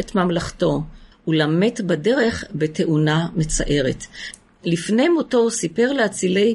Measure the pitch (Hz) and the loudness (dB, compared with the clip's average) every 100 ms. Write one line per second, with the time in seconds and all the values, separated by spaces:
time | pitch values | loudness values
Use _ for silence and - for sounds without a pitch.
0 | - 202 180 170 - - 170 143 156 - | -2 0 2 0 -2 -2 0 0 -4 -12
1 | - _ - 160 151 160 202 240 185 160 | -20 _ 0 2 2 2 2 0 -2 0
2 | 165 269 233 202 - 156 156 156 170 151 | 2 2 2 0 -6 -4 -4 -2 0 2
3 | 156 156 170 - 156 - 151 143 131 127 | 2 2 0 -2 -2 -2 0 0 0 -4
4 | - - - - _ _ - 170 170 220 | -10 -16 -16 -18 _ _ -2 -2 0 2
5 | 302 339 - - 226 - 170 160 240 277 | 2 2 2 2 2 0 -4 0 0 2
6 | 214 202 185 180 208 | -2 0 0 2 2